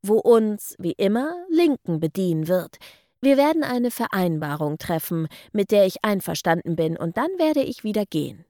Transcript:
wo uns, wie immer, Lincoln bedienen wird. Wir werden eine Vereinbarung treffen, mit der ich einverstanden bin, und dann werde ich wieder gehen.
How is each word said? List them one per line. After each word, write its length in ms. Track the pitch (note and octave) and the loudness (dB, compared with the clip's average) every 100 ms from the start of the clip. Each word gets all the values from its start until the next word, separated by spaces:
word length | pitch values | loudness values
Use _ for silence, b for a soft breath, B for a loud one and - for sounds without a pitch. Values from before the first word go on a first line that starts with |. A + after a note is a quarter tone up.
wo 140 | G3+ A3 | 2 2
uns, 580 | - A3+ G#3+ G#3 - - | 6 6 4 -4 -10 -6
wie 140 | F3 | -6
immer, 420 | - G3 A3 D4 F4 F4+ | 0 0 0 -2 -8 -2
Lincoln 500 | D#4+ E4+ C4+ - D#3+ | 2 2 2 -2 -2
bedienen 480 | D#3+ G3 F#3 D#3+ D#3 | -2 -2 -2 -2 0
wird. 300 | F#3 E3 - B B B _ | -2 -2 -16 B B B _
Wir 160 | C4+ C4+ | 2 4
werden 280 | C#4+ D#4+ | 4 2
eine 280 | C#4 B3 A#3+ | 0 0 -2
Vereinbarung 840 | - A3+ G3 F3+ D#3+ D3+ D3 D3+ D#3 | -2 -4 0 0 0 -4 -4 -4 -6
treffen, 500 | - E3 - E3+ D#3+ B B | -4 -4 -2 -4 -4 B B
mit 200 | G#3 G3 | -4 2
der 140 | G#3 F#3+ | 4 4
ich 200 | - G#3+ | 2 -2
einverstanden 680 | G3+ - E3 F3+ E3+ - D#3+ | -2 -2 -4 0 0 -2 -2
bin, 220 | D#3+ E3 | -2 -2
und 200 | E3+ A3 | -4 -4
dann 140 | D4+ F#4 | -4 0
werde 260 | D#4 D4+ | 0 2
ich 200 | C4+ A#3+ | -2 -4
wieder 220 | A3 G#3 G3+ | -4 -4 -2
gehen. 400 | D#3+ C#3+ - - | -4 -4 -10 -20